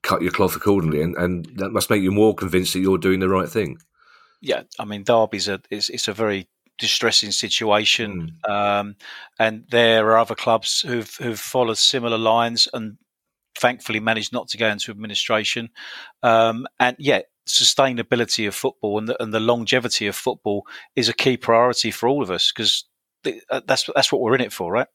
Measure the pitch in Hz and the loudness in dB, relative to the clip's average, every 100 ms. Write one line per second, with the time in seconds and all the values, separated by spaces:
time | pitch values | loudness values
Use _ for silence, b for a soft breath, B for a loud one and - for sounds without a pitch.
0 | - 95 87 - 95 - 104 101 80 76 | -2 -2 -2 2 0 2 2 2 2 0
1 | 82 - 90 90 80 123 95 101 - 107 | -2 0 -2 -2 -8 -8 -4 -2 0 2
2 | 95 101 110 95 95 92 90 92 95 92 | 2 4 4 4 0 0 0 0 2 2
3 | 95 95 95 95 85 113 87 - _ b | 2 2 2 0 0 -2 -4 -8 _ b
4 | b b b b - - - - 104 101 | b b b b -4 -4 -6 -14 -10 -6
5 | 98 117 107 101 92 95 _ 104 - 131 | 2 2 2 -2 -4 -6 _ -8 -6 -4
6 | - 101 110 98 92 _ _ - 113 - | -6 -2 -2 -2 -6 _ _ -6 -2 0
7 | 117 - 104 - 107 - 113 104 107 - | 2 0 0 -4 -2 -2 2 4 4 0
8 | 110 92 82 - 107 101 101 101 101 101 | -2 -6 -10 -8 -4 0 0 0 -4 -12
9 | B B B - 113 110 - 120 117 113 | B B B -2 -2 -2 0 4 6 6
10 | 110 113 113 113 - 113 - - - 120 | 6 4 4 -2 0 0 0 -4 -2 -6
11 | 104 - 123 107 - 135 117 110 - 135 | -6 -8 -8 -8 -4 -2 0 2 2 2
12 | 117 113 113 117 117 117 - 123 110 104 | -2 0 2 2 2 0 -2 -2 -8 -12
13 | _ _ _ _ _ - 123 123 - 110 | _ _ _ _ _ 0 0 0 -4 -2
14 | 110 110 101 120 - 107 113 104 - 104 | 0 -2 -2 -6 -8 -2 0 0 -6 -10
15 | 107 101 - 110 107 120 113 B B B | -8 -6 0 0 0 -4 -8 B B B
16 | B _ 123 113 113 113 131 _ 123 127 | B _ 4 4 4 0 -10 _ 0 2
17 | 143 101 - _ - - - - 135 120 | 0 0 -2 _ -2 2 2 4 2 0
18 | 110 123 113 - 104 - - - 107 104 | -2 0 0 -2 -2 -2 -6 -4 -4 -4
19 | 110 127 113 110 113 120 110 127 120 - | -4 -6 -2 0 2 0 2 0 0 -2
20 | 104 - - 120 107 101 B B B - | -4 -4 -6 -4 -4 -4 B B B -2
21 | 113 - 135 120 - 113 123 120 113 - | 0 2 0 0 2 4 4 2 -4 -2
22 | 120 143 101 87 - - 107 - - _ | 0 0 -2 0 -2 0 0 0 -4 _
23 | _ _ - 113 _ - - 131 - 139 | _ _ -8 -8 _ -6 -2 -2 0 0
24 | - 135 113 127 113 - 85 104 135 | 2 0 2 0 0 -6 -4 -2 -4